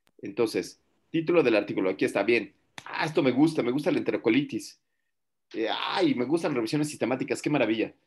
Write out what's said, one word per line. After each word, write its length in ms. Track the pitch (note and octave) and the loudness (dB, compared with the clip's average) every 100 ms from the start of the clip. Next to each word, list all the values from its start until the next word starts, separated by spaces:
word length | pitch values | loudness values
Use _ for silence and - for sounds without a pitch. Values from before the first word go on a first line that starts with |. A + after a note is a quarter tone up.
| _ _ | _ _
Entonces, 580 | G#2+ G2+ A2+ G#2 - - _ _ _ | -8 -2 -2 -2 -6 -12 _ _ _
título 320 | E3 D#3+ F3 | -4 2 4
del 140 | C3 G#2+ | 4 4
artículo, 340 | G2+ F2 F#2+ | 2 0 -2
aquí 160 | F#2+ - | 0 0
está, 160 | G#2+ | 0
bien. 320 | G#2 A#2+ G2+ _ _ - - | 2 2 0 _ _ -20 -10
Ah, 200 | - E3 | -6 -2
esto 180 | D#3 | 2
me 80 | C3+ | 2
gusta, 320 | B2 D#3+ D#3 | 4 4 4
me 80 | A#2+ | -2
gusta 180 | B2+ F3 | -2 -2
la 80 | C3+ | -2
enterocolitis. 840 | G#2+ A2 A#2 A#2+ D3 - - - _ _ _ _ _ _ _ | -2 0 2 2 0 -4 -10 -16 _ _ _ _ _ _ _
Eh, 160 | - G#2+ | -6 -4
ay, 420 | G2+ - - E3+ | -4 -4 0 0
me 120 | A#2+ B2 | 0 0
gustan 280 | E3 F3 | -2 -2
revisiones 360 | C3 A2 D3 D3 | -2 -2 -2 -2
sistemáticas, 520 | - A#2 B2+ B2+ - | -2 -2 -2 -2 -4
qué 80 | E3 | 0
maravilla. 460 | D3 A2+ A2+ F#2+ - | 0 2 0 -2 -6